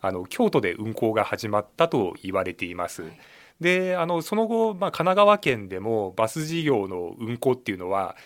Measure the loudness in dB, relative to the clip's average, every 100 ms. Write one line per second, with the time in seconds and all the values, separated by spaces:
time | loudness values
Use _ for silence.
0 | -4 -4 -4 0 2 2 0 -2 -6 -2
1 | 0 2 0 -2 -2 -2 -2 0 2 2
2 | -2 -4 -4 -2 -2 -6 -8 -6 -8 -8
3 | -14 -14 -20 -20 -20 -4 0 2 0 0
4 | 0 -2 -2 0 0 2 0 0 -4 0
5 | 2 6 6 6 2 0 -2 -6 0 0
6 | 0 0 0 0 -4 0 2 2 2 -4
7 | -8 -6 -6 -2 2 2 0 -6 -2 -2
8 | -2 -8